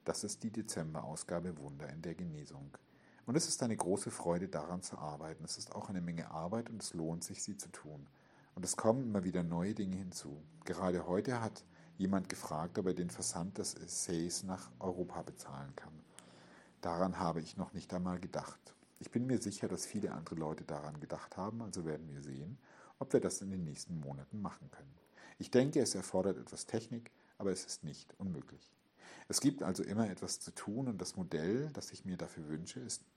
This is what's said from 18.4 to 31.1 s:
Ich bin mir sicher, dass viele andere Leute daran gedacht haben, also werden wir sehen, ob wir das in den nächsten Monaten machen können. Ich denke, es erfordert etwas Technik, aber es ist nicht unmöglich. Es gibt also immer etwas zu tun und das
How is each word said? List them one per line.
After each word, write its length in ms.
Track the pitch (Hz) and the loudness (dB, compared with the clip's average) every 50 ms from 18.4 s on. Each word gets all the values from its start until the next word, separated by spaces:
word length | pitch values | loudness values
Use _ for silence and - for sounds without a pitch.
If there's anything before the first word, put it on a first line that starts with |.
| - - - - - - - - - - _ - | -4 -4 -8 -12 -16 -20 -20 -20 -20 -20 _ -16
Ich 120 | - - | -12 -2
bin 160 | - 117 123 127 | 0 2 4 4
mir 140 | 127 113 | 4 2
sicher, 260 | - 104 98 - - 101 | 2 0 -2 -2 -2 -2
dass 180 | 92 87 - | 0 -2 -2
viele 280 | - - 107 98 90 - | -2 -2 0 0 0 -2
andere 220 | - 82 - - | -4 -6 -4 -4
Leute 280 | 80 80 78 78 78 - | -2 0 0 -2 -2 -4
daran 380 | - 78 73 73 76 73 76 | -4 -4 -4 -4 -6 -6 -6
gedacht 340 | 71 - 80 73 - - - | -6 -4 -6 -6 -6 -8 -4
haben, 260 | - 92 104 110 113 | -2 -2 -2 -2 -2
also 240 | 117 104 - 95 85 | -4 -4 -4 -2 0
werden 240 | 80 76 76 80 78 | 0 0 -2 -2 -6
wir 120 | 69 69 | -8 -8
sehen, 360 | 69 71 67 67 71 87 135 - - - - - - - - - | -8 -6 -6 -6 -6 -6 -8 -10 -12 -18 -20 -20 -20 -20 -10 -8
ob 120 | - - | 2 4
wir 80 | - 127 | 6 6
das 220 | 98 92 - - | 6 4 2 -2
in 100 | 101 95 | -4 -4
den 140 | 95 92 87 | -2 -2 -2
nächsten 340 | 78 71 - - - 87 80 | -2 -2 -6 -6 -4 -4 -4
Monaten 420 | 73 67 71 69 69 - - 107 | -2 -4 -6 -6 -8 -8 -6 -4
machen 300 | 101 90 - - - - | -4 -4 -6 -8 -12 -16
können. 220 | - - - - - - - - - - - - - - | -16 -16 -16 -18 -18 -20 -20 -20 -20 -20 -20 -18 -10 -10
Ich 120 | - - | -2 6
denke, 300 | - 120 131 147 156 156 | 8 8 8 10 8 6
es 120 | 117 104 - | 6 6 4
erfordert 440 | 98 92 - - 92 92 98 90 - | 0 -2 2 4 4 6 6 4 2
etwas 280 | 62 - - - - | -2 -8 -10 -10 -6
Technik, 460 | - - 110 113 - 120 117 117 - - - - - - - | -2 -2 -2 0 -2 -4 -8 -8 -10 -16 -20 -20 -20 -10 -2
aber 140 | 104 98 | 0 2
es 140 | 92 - - | 2 2 -2
ist 180 | - - - - | -6 -8 -8 -6
nicht 300 | 76 69 - - - - - | -8 -8 -8 -12 -16 -10 -6
unmöglich. 540 | 98 95 85 73 67 - - - - - _ _ _ _ _ - - - - - - - | -4 -2 -2 -4 -6 -8 -14 -18 -20 -20 _ _ _ _ _ -20 -20 -18 -16 -16 -6 0
Es 120 | - - | 2 6
gibt 200 | - 143 143 139 | 6 6 6 6
also 220 | - 80 92 - 90 | 2 2 2 2 0
immer 260 | - 98 107 113 104 | 2 4 4 4 4
etwas 300 | 92 - - - - - | 2 -2 -2 -4 -4 -4
zu 120 | - - | -4 -8
tun 360 | - - - - 104 120 139 127 | -8 -6 -4 -2 0 0 0 0
und 120 | 110 92 | 0 -2
das 160 | 90 - | -4 -4